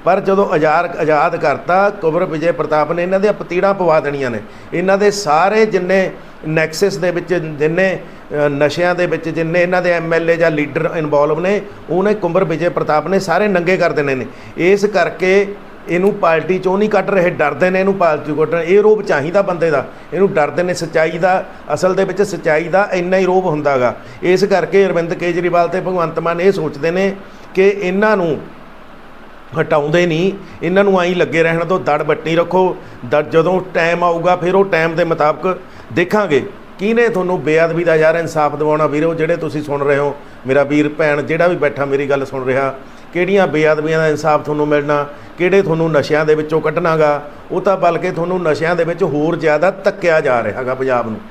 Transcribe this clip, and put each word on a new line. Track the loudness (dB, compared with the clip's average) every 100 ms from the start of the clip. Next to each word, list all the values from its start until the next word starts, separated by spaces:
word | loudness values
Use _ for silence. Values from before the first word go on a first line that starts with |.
ਪਰ | 2 0
ਜਦੋਂ | 2 0 2
ਆਜ਼ਾਦ, | 2 2 2 -2 -2
ਆਜ਼ਾਦ | 0 2 2 0
ਕਰਤਾ, | -2 -2 0 2 2
ਕੁੰਵਰ | 0 -2 0 -2
ਵਿਜੇ | -2 -2
ਪ੍ਰਤਾਪ | -2 0 0 0
ਨੇ | -2
ਇਹਨਾਂ | 0 0
ਦੀਆਂ | 0
ਪਤੀੜਾਂ | -2 -4 0 0
ਪਵਾ | 2 2 2
ਦੇਣੀਆਂ | 2 -4 -4
ਨੇ। | -6 -10 -18 -8
ਇਹਨਾਂ | -4 0 4
ਦੇ | 2
ਸਾਰੇ | 0 0 2 2 2 2
ਜਿੰਨੇ | 0 2 0 0 -6 -18 -12 -4
ਨੈਕਸਸ | -2 -2 0 -2 0
ਦੇ | -2
ਵਿੱਚ, | -2 -2
ਜਿੰਨੇ, | -4 -4 -2 0 2 0 -2 -10 -20 -8 -2 0
ਅ, |
ਨਸ਼ਿਆਂ | 2 0 2 0 0
ਦੇ | 0
ਵਿੱਚ | -2 -4
ਜਿੰਨੇ | -4 -2 0
ਇਹਨਾਂ | 2 2
ਦੇ | 0
ਐਮ | 0 0
ਐਲ | 0 2
ਏ | 2
ਜਾਂ | 2
ਲੀਡਰ | 0 -2 -2 -4 -2
ਇਨਵੋਲਵ | 0 2 2 0
ਨੇ, | 0 -2 -4 -16 -4
ਉਹਨੇ | -2 0
ਕੁੰਵਰ | 0 0 0
ਵਿਜੇ | 0 0 -2
ਪ੍ਰਤਾਪ | -2 0 0 0
ਨੇ | -2
ਸਾਰੇ | 0 0 2
ਨੰਗੇ | 0 0 2
ਕਰ | 0
ਦੇਣੇ | 0 -2 -2
ਨੇ। | -6 -12 -16 -2
ਇਸ | 2 2 2
ਕਰਕੇ | 0 -2 0 2 2 2 -6 -16 -18 -4
ਇਹਨੂੰ | 0 0
ਪਾਰਟੀ | 2 2 2 0 -2
ਚੋਂ | 0 0
ਨਹੀਂ | 2
ਕੱਢ | 0 2
ਰਹੇ, | 2 0
ਡਰਦੇ | 0 -2 2 0
ਨੇ | 2
ਇਹਨੂੰ | 0
ਪਾਰਟੀ | 2 2 0 -2
ਚੋਂ | -2
ਕੱਢਣ। | 0 0
ਇਹ | 2 4
ਰੋਬ | 4 2
ਚਾਹੀਦਾ | 2 -2 0 0
ਬੰਦੇ | 0 0 0
ਦਾ, | 0 -2 -12 -8
ਇਹਨੂੰ | 0 0
ਡਰਦੇ | 2 0 0
ਨੇ | -2
ਸੱਚਾਈ | -4 -2 0 0 0
ਦਾ। | 0 0 -2 -14 -6
ਅਸਲ | -2 0
ਦੇ | 0
ਵਿੱਚ | -2 0
ਸੱਚਾਈ | -2 -2 0 0
ਦਾ | 2 0 2
ਇੰਨਾ | -2 0 0
ਹੀ | 2
ਰੋਬ | 2 0
ਹੁੰਦਾ | 0 0 2
ਗਾ। | 0 -2 -14 -6
ਇਸ | 0 2
ਕਰਕੇ | 2 0 2 2 2
ਅਰਵਿੰਦ | 2 -2
ਕੇਜਰੀਵਾਲ | -4 -2 -2 0 2 2
ਤੇ | 0
ਭਗਵੰਤ | -2 -2 -2 -2
ਮਾਨ | -4 0
ਇਹ | 0
ਸੋਚਦੇ | 0 -4 -2 -2
ਨੇ | 0 -2 -4 -14 -20 -6
ਕਿ | 2 2 2
ਇਹਨਾਂ | -2 0 2 2
ਨੂੰ | 0 -2 -8 -18 -20 -20 -20 -20 -20 -20 -20 -20 -10 -6
ਹਟਾਉਂਦੇ | 0 0 2 2 2
ਨਹੀਂ, | 2 0 -2 -14 -8
ਇਹਨਾਂ | 0 2
ਨੂੰ | 4 2
ਆਈਂ | 2 0
ਲੱਗੇ | 0 2
ਰਹਿਣ | 2 0 0
ਦਿਓ, | -2
ਦੜ | 0 0
ਬੱਟੀ | 0 -2 0 0
ਰੱਖੋ। | 2 2 0 -2 -12 -16 -2
ਦ-, | -2 2
ਜਦੋਂ | 2 2 0 -2
ਟਾਈਮ | -2 0 2
ਆਊਗਾ | 0 0 0 0
ਫਿਰ | 2 2
ਉਹ | 2
ਟਾਈਮ | 2 0 0
ਦੇ |
ਮੁਤਾਬਕ | 0 2 0 0 -2 -4 -8 -20 -6
ਦੇਖਾਂਗੇ। | -2 0 0 2 0 -2 -12 -20 -6
ਕਿਹਨੇ | -2 2 2
ਤੁਹਾਨੂੰ | 0 -2 -2
ਬੇਅਦਬੀ | 0 2 2 0
ਦਾ | 2 4
ਯਾਰ | 4 2
ਇਨਸਾਫ | -2 0 -2 0
ਦਿਵਾਉਣਾ | 0 2 0
ਵੀਰੋ? | 0 -2
ਜਿਹੜੇ | 0 -2 -2
ਤੁਸੀਂ | -2 -6
ਸੁਣ | -6 -2
ਰਹੇ | 0 2
ਹੋ, | 0 -4 -14 -12 0
ਮੇਰਾ | 2
ਵੀਰ | 4 2 0
ਭੈਣ | 0 0 0
ਜਿਹੜਾ | -2 0 0
ਵੀ | 2
ਬੈਠਾ | -2 -2 -2
ਮੇਰੀ | -2 0
ਗੱਲ | -2 -2
ਸੁਣ | -6 -2
ਰਿਹਾ, | 0 -2 -6 -16 -20 -10
ਕਿਹੜੀਆਂ | -4 0 2 2
ਬੇਅਦਬੀਆਂ | 2 2 2 0 0
ਦਾ | 2
ਇਨਸਾਫ | 0 2 0
ਤੁਹਾਨੂੰ | 0 -2 2
ਮਿਲਣਾ, | 0 2 -2 -2 -10 -18 -2
ਕਿਹੜੇ | 2 2
ਤੁਹਾਨੂੰ | 2 0 2
ਨਸ਼ਿਆਂ | 0 2 0 2
ਦੇ | 2
ਵਿੱਚੋਂ | 2 -2
ਕੱਢਣਾ | 0 0 0 2
ਗਾ? | 2 2 -4 -18 -6
ਉਹ | -2
ਤਾਂ | 0 2
ਬਲਕਿ | 2 0 -4
ਤੁਹਾਨੂੰ | -4 -4 -2
ਨਸ਼ਿਆਂ | 0 0 0 0
ਦੇ |
ਵਿੱਚ | -2 0
ਹੋਰ | -2 0 0 0
ਜ਼ਿਆਦਾ | 2 2 2
ਧੱਕਿਆ | 2 -2 0 2 2
ਜਾ | 2 0
ਰਿਹਾ | 0 -4
ਗਾ | -6 -2
ਪੰਜਾਬ | 0 0 -2
ਨੂੰ। | -8 -12